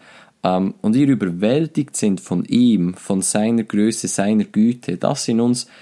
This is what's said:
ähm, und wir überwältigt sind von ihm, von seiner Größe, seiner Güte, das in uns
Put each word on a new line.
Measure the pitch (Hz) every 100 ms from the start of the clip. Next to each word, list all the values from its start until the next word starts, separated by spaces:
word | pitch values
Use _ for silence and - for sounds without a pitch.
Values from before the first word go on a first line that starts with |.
| - - - _ 92
ähm, | 92 95 -
und | 107
wir | 117 143
überwältigt | 123 98 85 104 139 160 - 143 -
sind | 107 92
von | - 90 -
ihm, | 120 123 104 87
von | 90 - 98
seiner | 95 107 110 117
Größe, | 107 104 107 110 -
seiner | - 98 110 101
Güte, | 104 113 123 - 90
das | - 143 -
in | 113
uns | 120 123 - -